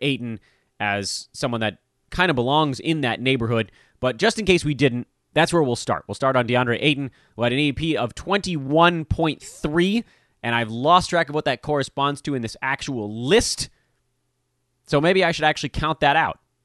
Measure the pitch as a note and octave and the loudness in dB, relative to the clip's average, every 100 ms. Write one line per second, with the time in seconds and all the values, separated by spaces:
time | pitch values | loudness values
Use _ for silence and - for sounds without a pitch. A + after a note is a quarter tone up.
0 | C#3+ C3+ A#2+ A2 _ _ _ - G#2 G2+ | -4 -4 -6 -10 _ _ _ -6 -2 -2
1 | G2 - - - C3 A#2 A2 - _ _ | -4 -8 -12 -8 -4 -2 -4 -6 _ _
2 | _ - F3+ C3 A#2+ D3 D#3 B2+ D#3+ D#3+ | _ -2 0 2 2 2 2 -2 -2 -2
3 | B2+ A2 B2+ C3 A2+ A#2 G#2 _ _ _ | -2 -2 0 0 0 -2 -2 _ _ _
4 | B2+ A2+ G#3+ G#3 F#3+ F3 D3 C3 C#3 A#2+ | -4 0 0 0 2 2 2 2 2 0
5 | - _ _ D3 E3 E3+ C#3 A#2 - E2+ | -6 _ _ 0 2 2 2 0 -2 -4
6 | - G2+ C3+ C3 A#2 B2 B2 - D3 C#3 | -4 -2 0 2 2 2 2 0 0 0
7 | C3+ - _ - A#2+ B2+ D3 C#3 D#3+ C3 | -4 -12 _ -4 -2 0 0 -2 -2 -2
8 | A#2 - - G3+ F#3+ E3 C3+ D#3 E3+ E3+ | -4 -6 -4 -2 -2 -6 0 4 4 4
9 | D3+ - D#3+ - - - D#3 E3 F#3 A3 | -2 0 0 -2 -10 -8 -2 2 2 0
10 | - _ _ _ A#2 A#2 A2 A2+ C#3 F3+ | -4 _ _ _ -2 -2 -2 -2 4 4
11 | - E3+ D#3+ D3 D3+ B2 - D3 C3+ - | 4 0 0 -2 -2 -4 -2 -2 -2 -2
12 | C#3 C#3+ - C3+ A2+ - C3 C#3 - B2+ | -2 -2 -4 -4 -6 -6 -4 -4 -6 -6
13 | G#2 A2 B2 G#3+ - - - _ _ _ | -6 -6 2 4 4 -2 -8 _ _ _
14 | _ _ _ _ _ _ _ _ - C#3+ | _ _ _ _ _ _ _ _ -4 0
15 | D#3+ F#3+ E3+ E3 D#3 D3+ C#3+ - D#3 D#3 | 2 2 2 2 0 0 -4 -4 -4 0
16 | C#3+ D3+ C#3+ - _ _ | 2 2 0 -4 _ _